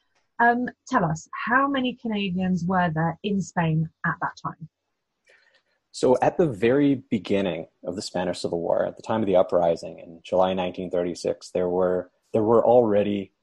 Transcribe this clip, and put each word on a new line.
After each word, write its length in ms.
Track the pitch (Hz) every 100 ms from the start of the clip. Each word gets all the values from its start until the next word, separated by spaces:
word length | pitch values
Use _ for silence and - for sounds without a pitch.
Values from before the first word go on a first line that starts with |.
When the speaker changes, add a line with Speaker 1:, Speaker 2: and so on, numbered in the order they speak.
| _ _ _ -
Speaker 1:
Um, 280 | 240 240 247 - -
tell 160 | 254 170
us, 240 | 160 - - -
how 220 | 254 277
many 260 | 269 254 240
Canadians 640 | 233 208 202 180 185 185 170
were 240 | 185 175
there 280 | 156 165 160
in 180 | 214 196
Spain 480 | 170 - 165 160 160 -
at 120 | 170 -
that 140 | - -
time? 240 | - - 160 _ _ _ _ _ _ _ _ _ _ _ _
Speaker 2:
So 260 | - 127 123
at 140 | 143 -
the 100 | 165
very 480 | 101 113 139 143 131
beginning 720 | - 110 90 101 95 80 - _ -
of 100 | 90
the 60 |
Spanish 400 | - 90 90 -
Civil 180 | - 85
War, 240 | 87 95
at 140 | 92 87
the 60 |
time 180 | - 113
of 60 | 101
the 80 | 92
uprising 640 | - 87 85 85 87 85
in 220 | 87 82
July 320 | - 90 92 95
nineteen 340 | 90 - 90
thirty-six, 600 | 90 87 85 95 - -
there 160 | 90 90
were, 400 | 87 90 90 - _ _
there 80 | 113
were 240 | 107 117 -
already 640 | 123 117 101 104 101 95 _